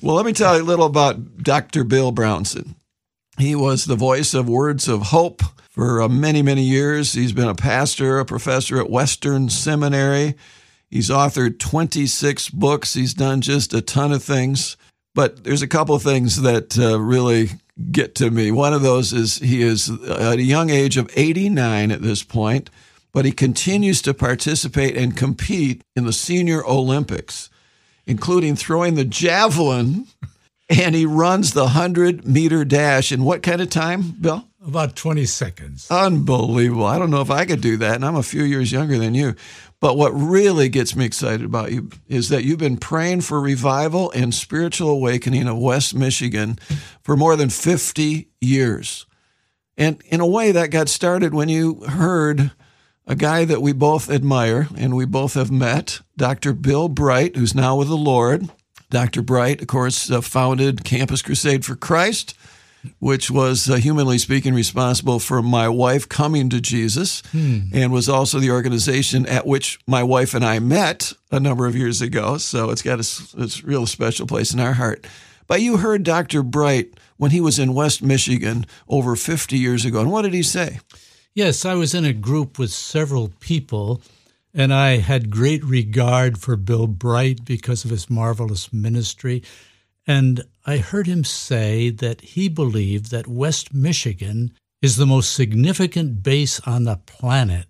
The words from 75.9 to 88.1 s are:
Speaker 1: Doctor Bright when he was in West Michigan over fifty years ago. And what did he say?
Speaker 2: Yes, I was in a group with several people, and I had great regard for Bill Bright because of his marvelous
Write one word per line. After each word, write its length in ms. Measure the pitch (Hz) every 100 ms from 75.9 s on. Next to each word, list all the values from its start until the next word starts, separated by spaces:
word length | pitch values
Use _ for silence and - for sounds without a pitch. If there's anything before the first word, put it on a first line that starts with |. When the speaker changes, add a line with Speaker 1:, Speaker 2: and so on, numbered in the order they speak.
| 208
Speaker 1:
Doctor 380 | 165 165 165 151
Bright 520 | 127 139 147 135 - _ _ _
when 140 | 147
he 80 | 165
was 160 | 165 135
in 160 | 131
West 280 | 127 151 -
Michigan 640 | 135 135 - 123 107 113 - - _
over 260 | 143 123
fifty 440 | 117 - 160 - 131
years 260 | 127 123
ago. 160 | 120 113
And 100 | 113
what 120 | 208
did 100 | 208
he 100 | 180
say? 380 | 160 185 160 123 _ - - _ _ -
Speaker 2:
Yes, 280 | 196 -
I 100 | 185
was 200 | 185 160
in 100 | 175
a 80 | 156
group 480 | 113 107 151 139 -
with 100 | 120
several 600 | - - 156 151 135 110 -
people, 600 | - 165 131 107 104 120 - _ _ _ _
and 180 | - 135
I 260 | 135 139 127
had 320 | 87 135 113
great 340 | 104 131 151
regard 720 | 147 127 107 110 123 123 127 110
for 160 | -
Bill 320 | 117 95 117 113
Bright 580 | 98 120 120 131 127
because 400 | 117 123 - 120
of 60 | 117
his 180 | 113
marvelous 640 | -